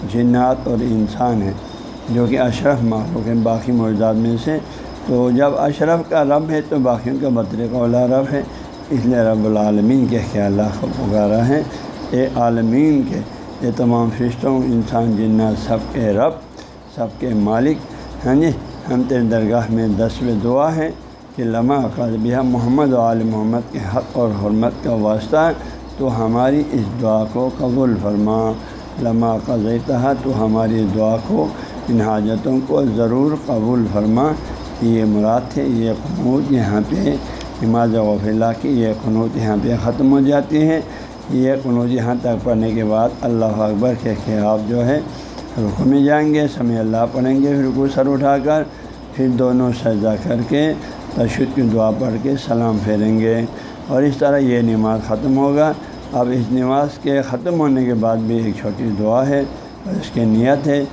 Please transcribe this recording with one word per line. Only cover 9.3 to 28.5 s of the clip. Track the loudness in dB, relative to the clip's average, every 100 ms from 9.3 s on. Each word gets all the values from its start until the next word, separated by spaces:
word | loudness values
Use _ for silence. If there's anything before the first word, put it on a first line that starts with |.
| 4 2
العالمین | 2 2 4 4 4 2
کہہ | 0 -2
کے | -2
اللہ | 0 2 0 -2
کو | -6 -4
پکارا | 0 2 2 2 2
ہے۔ | 2 0 -10 -14 -12 -4
اے | 0 0 2
عالمین | 2 2 2 4 4 4 0
کے، | -4 -8 -12 -16 -6
اے | -4 0
تمام | 2 2 0 0
فرشتوں، | -2 -2 0 0
انسان، | 2 0 0 0 0 0
جنات، | 2 2 2 0 -2
سب | -4 -2
کے | -2
رب، | 0 2 0 -2 -16 -20 -20 -20 -18
سب | -8 -8 -6
کے | -2
مالک، | 0 2 2 2 0 -6 -14 -14 -8 0
ہاں |
جی، | 2 2 0 -8 -14 -4
ہم | -2 0
تیری | 0 2
درگاہ | 2 2 0 0
میں | 0 0
دسویں | 0 0 0 -2 0
دعا | 0 2 2 0
ہے | -4 -6 -16 -20 -16 -6
کہ |
"لما | -2 0 0 0
قض | -2 -2 -4 -2
بها | 0 0
محمد | 0 0 0 2 2
و | 2
آل | 2 2
محمد" | 0 0 0 -2 -4
کے | -8 -4 -4
حق | -4 -2
اور | -2
حرمت | 0 0 0 0 -2
کا | -4
واسطہ | 0 0 0 0 2 2 0 -8 -14 -16 -6
تو | -4 -2
ہماری | 0 2 2 2 0
اس | -2 -2 -2
دعا | 0 2 0
کو | -2 -4 -2
قبول | -2 2 2 2
فرما۔ | 0 0 2 2 0